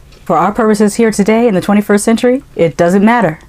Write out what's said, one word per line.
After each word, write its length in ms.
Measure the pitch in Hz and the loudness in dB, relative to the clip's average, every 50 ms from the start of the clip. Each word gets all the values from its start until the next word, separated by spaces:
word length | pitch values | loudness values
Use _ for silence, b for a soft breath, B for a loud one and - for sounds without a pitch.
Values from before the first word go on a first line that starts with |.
| - - - - - | -20 -20 -20 -14 -6
For 100 | - 180 | -4 -2
our 160 | 151 170 196 | 0 0 -2
purposes 440 | 202 - 226 214 214 202 214 208 - | -2 -2 0 0 0 0 0 0 0
here 140 | - 233 220 | 0 -2 0
today 380 | 208 - 196 196 220 226 240 240 | 0 0 0 0 0 0 0 0
in 60 | 196 | 0
the 80 | 180 | -2
twenty-first 420 | 165 - 202 208 202 - 208 208 - | -2 0 0 0 0 0 0 0 0
century, 400 | 226 226 220 - 247 247 269 - - - | 0 0 0 0 0 -2 -2 -4 -10 -4
it 220 | - 170 165 151 | -2 -2 -2 0
doesn't 300 | - 175 170 180 202 196 | 0 0 2 2 2 2
matter. 340 | 220 240 247 208 160 156 - - | 2 2 2 0 -2 -4 -6 -12